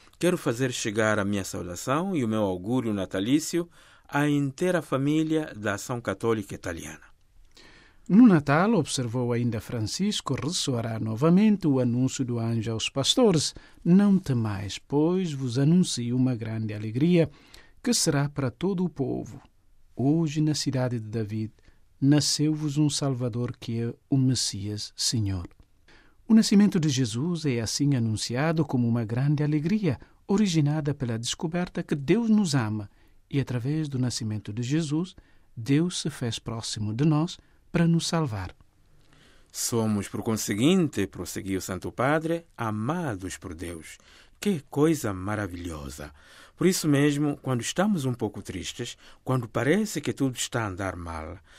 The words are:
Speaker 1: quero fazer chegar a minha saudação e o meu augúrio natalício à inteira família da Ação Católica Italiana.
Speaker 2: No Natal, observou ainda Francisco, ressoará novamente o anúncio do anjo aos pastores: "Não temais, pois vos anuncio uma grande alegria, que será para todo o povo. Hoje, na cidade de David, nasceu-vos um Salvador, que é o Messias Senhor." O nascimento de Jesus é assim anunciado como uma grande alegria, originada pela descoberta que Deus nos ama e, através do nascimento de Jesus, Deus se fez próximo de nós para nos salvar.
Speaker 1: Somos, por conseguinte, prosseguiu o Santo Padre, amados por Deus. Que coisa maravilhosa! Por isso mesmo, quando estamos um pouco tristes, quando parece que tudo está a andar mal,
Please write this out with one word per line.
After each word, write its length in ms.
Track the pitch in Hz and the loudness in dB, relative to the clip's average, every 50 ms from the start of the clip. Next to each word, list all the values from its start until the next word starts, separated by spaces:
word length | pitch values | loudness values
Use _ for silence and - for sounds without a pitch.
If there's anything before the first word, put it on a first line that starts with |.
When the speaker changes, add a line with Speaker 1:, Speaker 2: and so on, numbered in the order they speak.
| - - _ _ | -20 -20 _ _
Speaker 1:
quero 180 | 160 175 180 | 0 0 0
fazer 360 | 160 - 143 117 113 135 127 | 0 0 -2 -2 0 -2 -4
chegar 480 | 123 - - 117 101 110 110 110 107 104 | -2 -4 -4 -2 0 0 2 2 2 2
a 40 | 98 | 0
minha 200 | 101 101 101 92 | 0 -2 -2 -4
saudação 720 | - - 95 90 87 87 85 - 131 131 156 180 202 190 | -6 -8 -8 -8 -8 -10 -8 -4 -2 -2 -2 -2 -2 -2
e 80 | 151 123 | -2 -2
o 40 | 110 | 0
meu 140 | 110 110 | 0 0
augúrio 500 | 104 95 92 90 90 107 123 131 117 113 | 0 0 -2 -4 -4 -2 -2 0 0 -2
natalício 800 | 104 98 92 - - 95 101 117 139 156 151 - - 170 170 - - - - - - - _ - | -2 -2 -4 -4 -4 -4 0 0 0 0 0 -2 -4 -4 -4 -6 -10 -20 -20 -20 -20 -20 _ -4
à 200 | - 143 147 147 | -2 0 0 2
inteira 540 | 147 147 143 135 131 - 180 185 180 170 | 2 0 0 -2 -2 -2 0 0 0 0
família 680 | 151 - 147 135 135 143 151 160 160 156 156 156 156 - - | -2 -2 -2 0 2 2 2 2 2 2 0 -2 -2 -4 -8
da 180 | 107 101 107 101 | -6 -4 -4 -2
Ação 260 | 101 - - 127 120 | -4 -4 -6 -8 -6
Católica 560 | - 107 95 - - 117 113 110 95 - 95 | -4 -6 -4 -2 0 0 0 0 -2 -6 -10
Italiana. 460 | - - 92 87 80 - - - - - - - _ _ _ _ - - _ _ - - - - - - _ _ - - - | -10 -8 -10 -10 -8 -10 -14 -16 -18 -20 -20 -20 _ _ _ _ -20 -20 _ _ -20 -20 -20 -20 -20 -20 _ _ -16 -2 4
Speaker 2:
No 180 | 180 214 254 | 8 10 10
Natal, 480 | 226 180 151 143 - 139 156 185 220 233 | 10 10 6 6 4 4 4 4 4 2
observou 580 | 180 139 - - - 120 113 110 127 123 120 | 2 0 -2 -4 -4 -4 -4 -2 -2 -2 0
ainda 280 | 120 117 123 120 110 110 | 0 0 0 -2 -2 -4
Francisco, 720 | - - 117 120 110 101 - - 190 208 208 - - - 135 | -6 -6 -6 -4 -4 -4 -2 -2 -2 -2 -2 -2 -4 -4 -4
ressoará 640 | - - 147 180 - - 143 127 117 117 113 113 110 | -4 -4 -4 -4 -4 -2 -2 -2 -2 -4 -4 -4 -4
novamente 720 | 113 113 113 117 143 165 175 190 214 214 208 190 - 156 | -4 -4 -2 2 4 6 6 6 6 6 4 4 2 2
o 100 | 135 131 | 2 4
anúncio 460 | 123 120 117 123 131 127 - - 135 | 2 2 2 2 0 0 0 -2 -2
do 160 | 117 120 117 | -2 -2 -2
anjo 320 | 113 113 117 113 107 113 | -2 -2 -2 -2 -2 -2
aos 160 | 110 110 - - | -4 -4 -4 -4
pastores: 680 | - 139 131 - - 262 254 214 175 147 - - - - - - - - - | -2 0 0 2 4 6 6 6 6 4 2 -2 -4 -10 -16 -20 -20 -4 2
"Não 340 | 170 175 196 202 202 196 180 | 6 6 6 6 6 4 2
temais, 580 | - - 131 120 110 107 101 98 101 98 - | 2 0 -2 0 0 -2 -4 -4 -6 -8 -10
pois 560 | - - - 139 143 151 170 180 190 190 165 | -12 -8 -2 0 2 2 2 2 0 -2 -2
vos 240 | 143 135 135 123 113 | -4 -4 -4 -2 0
anuncio 600 | 135 139 151 170 185 175 - - 127 120 120 123 | 2 4 6 6 6 4 2 0 -4 -4 -2 0
uma 180 | 127 127 131 127 | 2 2 2 0
grande 400 | 107 113 110 113 110 113 107 104 | -2 -4 -6 -6 -4 -6 -6 -6
alegria, 560 | 107 110 110 107 123 151 175 180 165 156 147 - - - - - - - - - - | -6 -6 -6 0 2 4 6 6 4 4 2 -2 -8 -20 -20 -20 -20 -20 -20 -20 -6
que 140 | - 240 233 | -2 0 0
será 340 | - - 170 147 139 143 143 | 2 2 2 2 0 0 -2
para 220 | 143 147 139 120 | -2 -4 -4 -4
todo 340 | - - - 185 202 175 185 | -4 -4 -4 -2 0 0 -2
o 40 | 170 | -2
povo. 520 | - - 135 127 123 123 - - - - - _ _ _ _ _ _ - - _ - | -2 -4 -4 -4 -4 -6 -8 -10 -14 -18 -20 _ _ _ _ _ _ -20 -20 _ -6
Hoje, 460 | - 120 139 151 170 165 151 147 156 | -2 2 2 2 2 2 0 0 0
na 160 | 151 151 151 | 0 2 0
cidade 420 | - - 143 120 131 127 123 123 120 | 0 -2 -2 -2 -2 -2 -2 -2 -4
de 80 | 110 | -6
David, 460 | 107 107 117 110 98 110 110 110 110 - _ _ - _ - - _ _ _ | -6 -6 -6 -4 -4 -4 -6 -6 -6 -10 _ _ -20 _ -20 -20 _ _ _
nasceu-vos 760 | 139 139 147 151 143 - - - 147 156 156 151 156 151 139 | 4 6 6 6 4 2 0 0 0 0 0 -2 -4 -2 0
um 140 | 151 151 147 | 2 2 2
Salvador, 640 | 143 - 151 139 131 120 127 123 113 120 120 120 117 | 0 0 -2 -2 -2 -2 -4 -4 -4 -4 -4 -6 -6
que 260 | - - - 117 117 | -8 -8 -6 -4 -4
é 120 | 117 117 - - _ _ | -4 -4 -6 -10 _ _
o 80 | 139 135 | 2 4
Messias 720 | 131 131 127 - - - - 101 98 104 107 104 - - - | 4 4 2 2 0 -4 -4 -6 -6 -6 -6 -6 -8 -10 -8
Senhor." 520 | - - - - 117 104 98 98 90 85 - - - - _ _ _ _ - - - _ - _ - _ - | -4 -2 -2 0 0 -2 -2 -2 -4 -6 -10 -14 -20 -20 _ _ _ _ -20 -20 -20 _ -20 _ -12 _ 6
O 40 | 220 | 6
nascimento 440 | 220 214 - 220 196 208 202 - 185 | 6 6 8 6 6 6 6 4 2
de 120 | 147 156 | 2 2
Jesus 560 | 127 131 131 110 104 120 139 180 175 160 156 | 2 2 0 0 -2 -4 -2 -2 -4 -2 -2
é 120 | 143 123 117 | -2 -2 -2
assim 380 | 110 104 - - 143 143 143 | -2 -4 -2 0 2 2 2
anunciado 640 | 123 113 110 107 101 - - 117 127 147 165 160 165 | 2 2 0 0 -2 -4 -4 -2 0 0 0 0 0
como 240 | 156 - - 123 120 | 0 0 0 2 2
uma 160 | 117 113 117 | 2 2 0
grande 400 | 113 104 120 123 135 143 151 139 | 0 -2 -2 0 0 2 2 2
alegria, 560 | 151 147 151 151 143 170 214 214 208 165 120 - - - _ _ _ | 0 0 0 0 0 0 0 2 2 0 -2 -2 -6 -16 _ _ _
originada 640 | - 196 202 214 190 165 160 143 143 151 160 143 147 | 0 2 2 2 4 4 2 2 2 0 0 -2 -2
pela 260 | 139 - 135 117 113 113 | -4 -2 -4 -4 -4 -4
descoberta 640 | 120 - - - - 160 165 175 175 - - 180 | -4 -6 -6 -6 -6 -4 -4 -4 -4 -4 -6 -8
que 120 | 170 - 170 | -4 -4 -4
Deus 340 | 147 135 131 180 233 240 220 | -2 2 2 2 4 4 4
nos 260 | 220 214 208 160 135 | 4 4 4 2 2
ama 360 | 135 113 107 107 107 101 - _ _ _ _ _ - _ _ | 0 0 0 -2 -4 -6 -10 _ _ _ _ _ -20 _ _
e, 100 | - 139 | -4 -2
através 480 | 127 - 123 123 113 139 151 160 156 143 | -2 -2 -4 -4 -2 -2 -2 -2 -2 -2
do 100 | 135 123 | -2 -2
nascimento 540 | 127 123 - - 117 107 107 107 - - | -2 -2 -2 -4 -4 -6 -6 -6 -8 -8
de 100 | 104 120 | -6 -6
Jesus, 540 | 120 120 143 160 170 139 147 160 185 180 - - - _ - - _ _ - | -4 -2 0 -2 0 -2 -2 -4 -4 -6 -10 -16 -20 _ -20 -20 _ _ -14
Deus 460 | 120 113 - 139 151 170 180 - - | -8 0 2 2 2 2 0 -2 -4
se 80 | - 165 | -6 -6
fez 280 | - - 127 117 110 - | -6 -4 -4 -6 -6 -6
próximo 540 | - 120 113 113 - - - 107 104 107 | -8 -8 -8 -8 -8 -8 -6 -6 -4 -4
de 140 | 110 117 143 | -2 2 2
nós 320 | 165 151 147 160 180 - - - _ _ _ _ _ | 4 4 2 0 -2 -6 -12 -18 _ _ _ _ _
para 160 | - 165 170 165 | 0 2 4 4
nos 180 | 165 165 - | 4 2 2
salvar. 480 | - 175 165 156 135 107 98 92 90 - - - _ _ _ _ _ - - _ _ - - - - - - - _ | 0 0 0 0 -2 -4 -6 -8 -10 -12 -16 -20 _ _ _ _ _ -20 -20 _ _ -20 -20 -20 -20 -20 -20 -20 _
Speaker 1:
Somos, 560 | - - - - 123 117 110 110 107 101 98 | -10 -8 -6 -2 0 0 0 0 0 -2 -2
por 160 | - - 107 | -4 -8 -6
conseguinte, 840 | - 117 110 107 - - 107 98 123 156 190 190 170 143 - 107 98 | -2 -2 -2 -2 -2 -2 0 2 4 4 4 4 2 0 -2 -2 -4
prosseguiu 540 | - - 92 90 - - - - 92 95 92 | -4 -6 -10 -12 -10 -10 -8 -6 -4 -4 -4
o 20 | |
Santo 280 | - - 95 92 - 92 | -4 -6 -8 -8 -8 -6
Padre, 540 | - - 117 139 151 165 156 160 165 170 170 - _ - | -4 -2 0 0 0 0 -2 -2 -4 -6 -6 -12 _ -6
amados 800 | 117 110 107 107 110 123 165 180 175 139 104 92 92 90 - - | -6 -4 -4 -4 -4 -4 -4 -4 -4 -6 -6 -6 -8 -10 -10 -12
por 160 | - 92 82 | -12 -14 -12
Deus. 420 | 80 90 87 85 80 76 - - - _ - - - - _ _ _ | -12 -12 -12 -12 -12 -16 -18 -20 -20 _ -20 -20 -20 -20 _ _ _
Que 240 | - 208 196 143 - _ | -2 -2 -2 -2 -4 _
coisa 460 | - 139 147 165 160 139 - 110 98 | 0 2 4 4 2 2 -2 -4 -4
maravilhosa! 1000 | 92 92 101 107 107 104 90 87 85 85 87 80 76 71 69 67 - 76 73 - - - - - - - - _ | -4 -4 -4 -4 -4 -4 -6 -8 -10 -10 -10 -8 -10 -10 -12 -12 -14 -14 -16 -18 -20 -20 -20 -20 -20 -20 -20 _
Por 120 | - 156 | 0 2
isso 200 | 185 180 - - | 2 2 2 2
mesmo, 520 | 156 143 139 143 147 143 143 151 143 143 - | 2 4 4 4 2 2 2 0 -2 -4 -4
quando 240 | - 131 127 120 | -4 -2 -2 -2
estamos 420 | 110 - - - 185 220 202 165 131 | -2 -4 -2 0 0 2 2 0 0
um 80 | 131 | -2
pouco 300 | 120 - 113 101 - 104 | -2 -2 -4 -4 -4 -8
tristes, 560 | 92 - 95 90 - - - - 120 - - - - - - - _ | -10 -10 -10 -8 -10 -10 -8 -8 -10 -10 -12 -16 -20 -20 -20 -10 _
quando 240 | - 131 131 113 107 | -2 -2 -2 -2 -4
parece 540 | - 113 117 135 165 208 220 208 - 156 | -4 -2 0 2 2 0 0 -2 -6 -6
que 100 | - 131 | -6 -6
tudo 240 | 113 - 139 131 120 | -2 -2 -2 -2 -2
está 280 | - - - - 123 113 | -4 -6 -4 -4 -4 -4
a 40 | 101 | -4
andar 260 | 92 90 98 92 87 | -4 -6 -6 -6 -6
mal, 440 | 87 85 82 82 80 78 80 90 - - - - | -8 -10 -10 -10 -10 -10 -12 -14 -16 -18 -20 -20